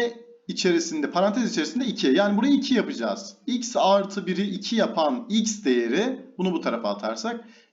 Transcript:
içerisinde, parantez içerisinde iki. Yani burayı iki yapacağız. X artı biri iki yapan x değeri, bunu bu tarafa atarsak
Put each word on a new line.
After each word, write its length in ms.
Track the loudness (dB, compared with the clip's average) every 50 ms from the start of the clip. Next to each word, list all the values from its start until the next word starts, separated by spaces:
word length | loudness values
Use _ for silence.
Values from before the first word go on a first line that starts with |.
| 0 0 -4 -8 -16 -20 -20 -16 _ -10
içerisinde, 640 | -6 0 2 2 2 2 0 -2 -2 -4 -4 -2
parantez 420 | 0 2 2 2 2 0 -2 0 0
içerisinde 320 | -2 -4 -2 -2 -4 -2
iki. 220 | -2 -2 0 2
Yani 300 | 4 4 4 4 4 2
burayı 160 | 2 4 4 4
iki 220 | 4 4 2 2
yapacağız. 640 | 2 2 0 -4 -4 -4 -4 -4 -6 -8 -14 -18 _ _
X 300 | -6 -4 -4 -4 -2 0
artı 500 | 2 4 6 4 4 2 0 -6 -6 -4
biri 160 | -2 -2 -2 -2
iki 340 | -2 -4 -6 -6 -2 0
yapan 500 | 0 0 2 2 0 2 2 0 -2 -4 -2
x 360 | 0 0 0 0 -4 -2 0
değeri, 640 | 2 2 4 2 2 2 0 0 0 -2 -6 -10 -16 -6 -4
bunu 140 | -2 -2 0
bu 80 | 0
tarafa 280 | -2 -2 -2 -2 -2 -4
atarsak 560 | -4 -2 -4 -4 -4 -4 -6 -6 -6 -8 -10 -16 -20 -20 -20 _